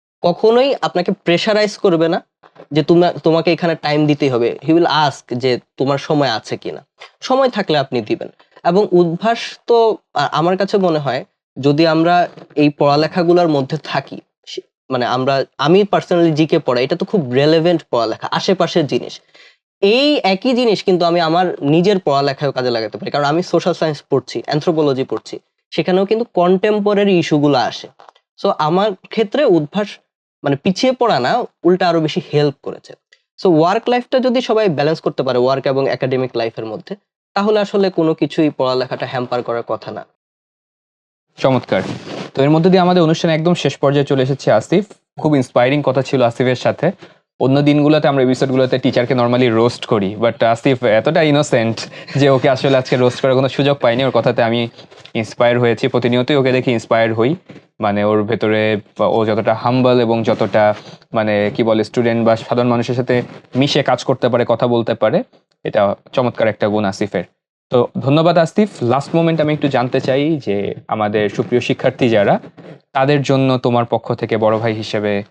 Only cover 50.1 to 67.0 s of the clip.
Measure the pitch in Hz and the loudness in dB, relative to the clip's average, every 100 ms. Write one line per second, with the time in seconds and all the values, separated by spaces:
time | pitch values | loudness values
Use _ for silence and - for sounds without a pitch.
50.1 | 107 117 110 117 117 143 123 123 - - | -2 -2 0 0 2 0 0 2 2 2
51.1 | 170 156 147 147 123 113 113 - - - | 2 2 2 2 0 0 -4 -10 -16 -6
52.1 | 135 139 131 143 127 143 135 - 135 123 | 0 4 4 2 0 2 0 0 0 0
53.1 | - 135 127 131 - 139 139 123 117 135 | 0 0 2 0 0 0 2 0 0 0
54.1 | 117 113 117 117 120 117 - - - - | 0 0 0 0 0 -4 -8 -20 -20 -10
55.1 | 113 110 - 120 120 120 110 135 123 120 | -8 -6 0 2 2 0 0 -2 0 0
56.1 | 123 127 147 131 127 123 113 - 113 113 | 0 0 0 2 0 0 -2 0 0 0
57.1 | 113 107 180 - - _ - 107 101 104 | 0 -2 -2 -10 -20 _ -6 -4 -2 0
58.1 | 107 104 110 110 107 107 107 - - 104 | 0 -2 -2 -2 0 0 -2 -6 -4 0
59.1 | 113 110 107 104 110 120 127 127 123 113 | 0 0 0 0 -2 0 2 2 2 2
60.1 | 117 113 107 110 107 104 104 - - _ | 0 0 -2 0 2 2 0 -8 -20 _
61.1 | 117 107 104 104 - 117 110 107 - 117 | -4 0 0 0 0 0 0 0 -2 0
62.1 | 117 113 113 - 120 123 120 117 127 123 | 0 2 0 -2 -2 0 0 -2 -4 -2
63.1 | 123 123 - - 127 143 156 135 123 - | -2 -4 -10 -8 -2 0 0 0 0 -2
64.1 | 127 123 120 120 117 123 120 117 113 110 | -2 0 0 0 0 0 0 -2 -2 0
65.1 | 156 254 _ _ _ - 107 101 101 - | -2 -4 _ _ _ -6 0 0 -2 -6
66.1 | - 123 - 113 101 107 107 101 98 | -4 -2 0 -2 -2 -2 -2 -2 -4